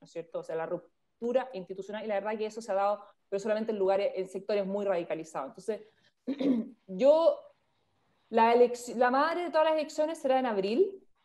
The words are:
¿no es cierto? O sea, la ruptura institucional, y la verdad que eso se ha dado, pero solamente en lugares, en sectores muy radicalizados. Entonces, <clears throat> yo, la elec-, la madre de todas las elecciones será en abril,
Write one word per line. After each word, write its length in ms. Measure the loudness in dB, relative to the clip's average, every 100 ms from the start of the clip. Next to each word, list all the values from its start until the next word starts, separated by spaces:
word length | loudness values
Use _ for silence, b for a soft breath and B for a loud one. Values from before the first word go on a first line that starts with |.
¿no 40 |
es 60 | -18
cierto? 260 | -14 -10 -10
O 40 |
sea, 100 | -8
la 120 | -6 -6
ruptura 840 | -8 -10 _ _ _ -2 -2 -2
institucional, 520 | -8 -12 -12 -10 -8
y 20 | -4
la 80 |
verdad 240 | -4 -4 -4
que 80 | -6
eso 160 | -8
se 80 | -4
ha 60 | 0
dado, 280 | 0 -2 B _ _
pero 120 | -4
solamente 320 | -2 -2 -2
en 60 | 0
lugares, 340 | 2 2 0
en 140 | -4 -6
sectores 360 | -8 -4 -2
muy 200 | -2 -2
radicalizados. 640 | 0 -2 -2 -6 -8 -8 -10
Entonces, 400 | -10 -8 -8 -10 B B _ -8
<clears throat> 600 | -2 0 0 -2 -10 -12
yo, 540 | 2 4 6 4 0 -4 _ _ _ _ _ _ _ -4
la 260 | 2 6
elec-, 400 | 6 6 2 -6
la 160 | 0 2
madre 320 | 4 2 0
de 80 | 0
todas 140 | 2
las 100 | 2
elecciones 440 | 2 -2 -2 -2 -2
será 200 | 0 2
en 80 | 2
abril, 560 | 0 0 2 2 -2 -18 _